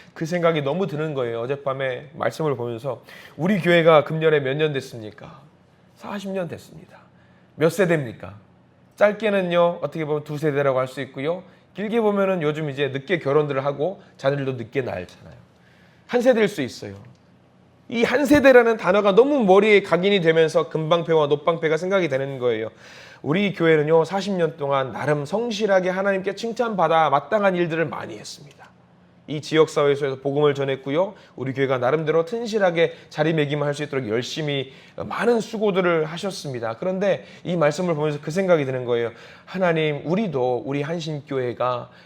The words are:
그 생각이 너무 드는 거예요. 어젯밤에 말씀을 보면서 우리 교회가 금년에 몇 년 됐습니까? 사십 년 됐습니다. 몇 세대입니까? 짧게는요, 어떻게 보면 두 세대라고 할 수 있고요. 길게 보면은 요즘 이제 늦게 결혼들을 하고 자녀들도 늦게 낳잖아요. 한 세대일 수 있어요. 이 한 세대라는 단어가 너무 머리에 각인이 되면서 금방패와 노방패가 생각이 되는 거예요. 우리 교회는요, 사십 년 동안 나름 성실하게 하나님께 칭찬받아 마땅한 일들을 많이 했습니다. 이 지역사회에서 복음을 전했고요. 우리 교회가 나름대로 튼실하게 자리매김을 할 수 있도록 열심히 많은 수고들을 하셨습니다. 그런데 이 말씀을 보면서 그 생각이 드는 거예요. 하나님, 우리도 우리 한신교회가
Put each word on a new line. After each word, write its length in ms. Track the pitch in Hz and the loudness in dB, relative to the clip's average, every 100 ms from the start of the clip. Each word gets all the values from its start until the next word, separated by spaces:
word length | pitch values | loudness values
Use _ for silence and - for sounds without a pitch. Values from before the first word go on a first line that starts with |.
| - | -20
그 100 | - | -10
생각이 380 | 160 175 165 160 | -6 0 0 0
너무 240 | 135 170 196 | -2 -2 -4
드는 280 | 147 156 | -4 -6
거예요. 260 | 135 117 117 | -4 -4 -4
어젯밤에 720 | 123 139 135 135 135 123 143 | -6 -6 -6 -4 -4 -6 -12
말씀을 420 | - 113 - 156 123 | -8 -8 -4 -4 -2
보면서 460 | 120 117 135 117 - - - - | -6 -6 -8 -10 -14 -20 -20 -4
우리 240 | 170 208 | -2 0
교회가 440 | 170 175 165 156 | 2 4 6 6
금년에 360 | - 160 160 151 | 4 0 2 2
몇 160 | 131 147 | 0 -2
년 160 | 156 | -2
됐습니까? 680 | 135 - 120 107 - - - - _ _ _ _ _ | -2 -8 -14 -16 -16 -20 -20 -20 _ _ _ _ _
사십 340 | - 202 190 | -12 -10 -8
년 180 | 190 165 | -6 -8
됐습니다. 500 | 107 - - - - _ _ _ _ _ | -10 -16 -20 -20 -20 _ _ _ _ _
몇 160 | - 160 | 0 0
세대입니까? 640 | 185 180 160 123 101 95 104 _ _ _ _ _ - | 2 2 2 -2 -10 -16 -18 _ _ _ _ _ 0
짧게는요, 840 | 208 208 220 196 180 175 175 175 | 0 2 -2 0 0 2 2 0
어떻게 220 | 143 165 | -6 -6
보면 200 | 147 151 | -4 -4
두 140 | 147 147 | -4 -4
세대라고 400 | 156 139 139 131 | -2 0 0 0
할 100 | 131 | -2
수 120 | 143 | -6
있고요. 420 | 127 135 143 185 - - _ | -10 -6 -6 -6 -10 -20 _
길게 260 | - 208 233 | -10 -4 0
보면은 420 | 214 202 190 185 | 0 2 0 0
요즘 280 | 151 151 151 | -2 -2 -6
이제 180 | 135 139 | -4 -4
늦게 300 | 135 - 175 | -4 -4 -4
결혼들을 460 | 139 147 147 135 | 2 0 2 -2
하고 360 | 143 139 165 196 - - | -4 -4 -6 -6 -16 -4
자녀들도 360 | 135 143 135 | -2 0 -4
늦게 300 | 123 110 139 | -6 -6 -4
낳잖아요. 540 | 117 95 90 - - - _ _ _ _ _ _ - | -4 -8 -10 -16 -20 -20 _ _ _ _ _ _ -4
한 140 | 247 | 2
세대일 280 | 240 226 208 | 4 4 2
수 140 | - | 0
있어요. 320 | 120 - 104 98 - - _ _ _ _ _ _ - | -6 -8 -14 -16 -20 -20 _ _ _ _ _ _ -8
이 160 | 226 | -2
한 200 | 233 254 | 0 2
세대라는 540 | 262 294 269 247 233 220 | 4 6 8 8 6 2
단어가 360 | 170 202 202 | 2 2 4
너무 300 | 190 277 285 | 4 4 4
머리에 380 | 196 190 214 202 | 6 6 8 4
각인이 400 | 202 165 196 202 | 4 0 2 2
되면서 480 | 165 160 160 170 - | 4 4 4 2 -2
금방패와 560 | 156 156 170 160 160 143 | -4 0 0 2 2 4
노방패가 500 | 147 175 165 160 156 | 2 0 0 0 -2
생각이 320 | 185 196 160 | 0 0 0
되는 300 | 135 139 135 | -2 -4 -2
거예요. 320 | 123 110 110 - - - - - | -2 0 -4 -10 -20 -20 -20 -10
우리 320 | 127 175 202 | -4 0 -2
교회는요, 520 | - 165 156 147 165 | 0 2 4 4 2
사십 280 | 160 196 190 | 2 -2 -4
년 240 | 185 156 151 | -2 -2 -2
동안 360 | 139 135 131 | -2 -2 -2
나름 320 | 104 131 147 | -4 -2 -2
성실하게 680 | 139 208 240 202 208 190 180 | -2 -4 -4 -2 2 2 2
하나님께 440 | 185 202 190 196 | -2 -2 -2 -4
칭찬받아 760 | 196 226 220 233 190 160 165 151 | -6 -6 -4 -4 0 2 4 4
마땅한 440 | 139 - 214 196 | 2 0 0 2
일들을 300 | 180 175 160 151 | 2 0 0 -2
많이 320 | - 110 - | -4 -12 -14
했습니다. 440 | - - 143 - - _ _ _ _ _ - | -16 -18 -20 -20 -20 _ _ _ _ _ -10
이 120 | 147 | -10
지역사회에서 760 | - 160 151 156 143 139 143 131 | 0 4 4 4 2 2 -2 -4
복음을 380 | 143 139 147 | -4 2 2
전했고요. 600 | 139 135 135 139 151 196 - - - | 2 -2 -4 -2 -2 -2 -6 -20 -10
우리 160 | 127 | -6
교회가 260 | 127 135 131 | -2 0 2
나름대로 460 | 120 156 156 160 | 2 0 2 0
튼실하게 720 | 165 233 233 214 185 170 160 - - | 0 -6 -4 0 2 2 0 0 -12
자리매김을 580 | - 156 160 143 147 143 | -2 0 2 0 0 -2
할 60 | |
수 120 | 143 | -4
있도록 240 | 147 135 113 | -4 -4 -2
열심히 640 | 113 120 151 151 139 131 - - - | -2 -2 -6 -4 -4 -6 -12 -18 -12
많은 440 | 107 - 214 240 | -10 -2 0 0
수고들을 640 | - 214 214 185 180 165 | -2 -2 0 2 2 0
하셨습니다. 720 | 151 170 196 190 151 123 113 117 | -2 -6 -8 -8 -8 -6 -6 -6
그런데 460 | 185 185 196 151 - - | -6 -2 0 -2 -6 -14
이 120 | - 175 | -6 0
말씀을 380 | 151 151 180 | 2 2 -2
보면서 240 | 147 151 147 | -2 -2 -4
그 100 | 156 | -4
생각이 340 | 170 190 165 131 | -2 2 2 2
드는 180 | 131 | -4
거예요. 280 | 120 120 117 - - - - | -2 -2 -2 -8 -20 -20 -12
하나님, 560 | 190 180 160 156 143 | -2 0 2 0 -2
우리도 600 | 143 190 214 139 127 123 131 | -2 -2 -2 -2 -2 -2 -4
우리 160 | 143 | -6
한신교회가 1080 | 147 170 156 147 - 135 123 113 123 123 120 - | -4 -6 -6 -10 -6 -4 -4 -2 -4 -4 -8 -20